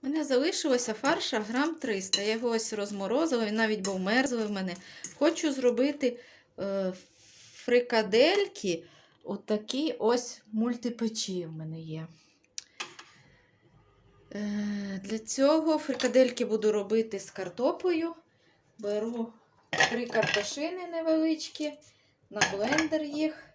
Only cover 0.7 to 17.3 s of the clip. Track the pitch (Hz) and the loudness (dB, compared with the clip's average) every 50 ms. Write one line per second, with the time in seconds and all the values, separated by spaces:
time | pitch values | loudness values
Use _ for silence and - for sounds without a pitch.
0.7 | 262 247 - - 220 - - 277 330 - - - - 220 214 202 226 254 285 320 | 2 2 2 -2 -4 -2 0 0 0 0 0 -2 -2 -2 -2 -2 0 0 0 0
1.7 | 330 - - 240 214 190 185 190 - - 202 214 220 226 240 240 226 220 220 - | -2 -4 -4 -4 -2 -4 -2 0 0 0 2 0 0 0 0 0 0 0 -2 -2
2.7 | 226 208 202 208 208 196 196 190 220 277 330 320 269 233 226 208 208 220 226 214 | -4 -4 -4 -4 -4 -6 -2 0 0 2 2 2 2 0 0 0 2 2 2 2
3.7 | 214 214 190 196 196 190 185 190 214 254 262 277 247 233 220 214 208 196 190 185 | 2 0 -2 -2 -2 -2 0 2 2 2 2 2 0 -2 -2 -2 -2 -4 -4 -4
4.7 | 175 - - - - - - - - - 285 311 320 - - 311 269 262 247 247 | -6 -8 -12 -20 -20 -16 -16 -16 -2 2 2 2 2 2 -2 -2 -2 2 2 2
5.7 | 240 220 262 285 294 285 - 247 240 - - - - - _ _ _ - 190 196 | 4 4 2 2 2 0 0 -2 -2 -2 -14 -20 -20 -20 _ _ _ -8 -6 -4
6.7 | 196 196 190 185 180 - - - _ - - - - - - - - - - - | -2 -2 -2 -2 -4 -6 -14 -20 _ -20 -20 -20 -20 -20 -20 -20 -20 -10 -2 4
7.7 | 240 247 240 247 240 226 220 196 190 226 262 320 381 403 403 359 - - - 196 | 4 4 4 4 2 0 2 4 6 6 6 6 6 4 0 -2 -4 -6 -4 -4
8.7 | 170 165 - - - - _ _ _ _ _ - 202 208 - - 214 214 214 - | -4 -4 -6 -14 -20 -20 _ _ _ _ _ -8 -8 -8 -4 -2 -2 -2 -2 -4
9.7 | - 262 302 320 - - - 220 240 240 - - - - _ _ 214 214 220 247 | -4 -2 -2 -2 -2 0 2 2 2 2 0 -6 -12 -16 _ _ -2 -2 0 0
10.7 | 240 240 - 247 233 - 233 220 220 - - - 185 180 170 160 160 156 160 160 | -2 -2 -4 -6 -4 -2 -4 -4 -2 -4 -6 -4 -4 -6 -6 -6 -8 -10 -8 -8
11.7 | 160 160 160 160 156 156 160 165 160 _ _ _ _ _ _ _ _ - - _ | -10 -10 -10 -8 -8 -8 -8 -10 -16 _ _ _ _ _ _ _ _ -16 -16 _
12.7 | _ _ - - - - - - - - - - _ _ _ _ _ _ _ _ | _ _ -14 -14 -14 -20 -20 -20 -20 -20 -20 -20 _ _ _ _ _ _ _ _
13.7 | _ - _ _ _ _ _ _ _ - - _ - 202 208 208 208 208 208 208 | _ -20 _ _ _ _ _ _ _ -20 -20 _ -8 -6 -4 -2 -2 -2 -2 -2
14.7 | 208 202 202 202 190 190 196 202 220 220 220 - - - 269 285 311 320 311 320 | -4 -4 -6 -6 -6 -8 -6 -6 -6 -6 -4 -6 2 4 6 6 6 6 4 4
15.7 | 311 302 302 - 262 - - 247 214 254 262 254 233 - 247 208 214 220 202 214 | 2 2 2 -2 -2 0 0 4 6 6 6 6 4 -2 -2 0 0 2 2 2
16.7 | 214 214 196 190 214 226 226 226 202 196 - - | 2 2 0 2 2 2 2 0 -4 -8 -8 -10